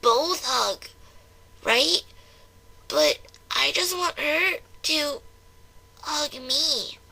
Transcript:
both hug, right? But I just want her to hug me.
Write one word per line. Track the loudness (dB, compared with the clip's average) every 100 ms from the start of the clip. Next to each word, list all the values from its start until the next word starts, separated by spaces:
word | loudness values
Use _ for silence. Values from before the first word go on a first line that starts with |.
both | 6 4 2 -2
hug, | -2 -2 0 -4 -10 -20 -20 -20 -20 -20 -20 -10
right? | 0 2 4 0 -4 -20 -20 -20 -20 -20 -20 -20 -4
But | 4 4 2 -6 -20 -6
I | 0 0
just | 0 -2 -2
want | -2 -2
her | -2 2 0 -2 -8 -10
to | -2 -2 -2 -6 -12 -20 -20 -20 -20 -20 -20 -16
hug | -6 -4 -4
me. | -8 -4 -2 0 -2 -4 -12 -20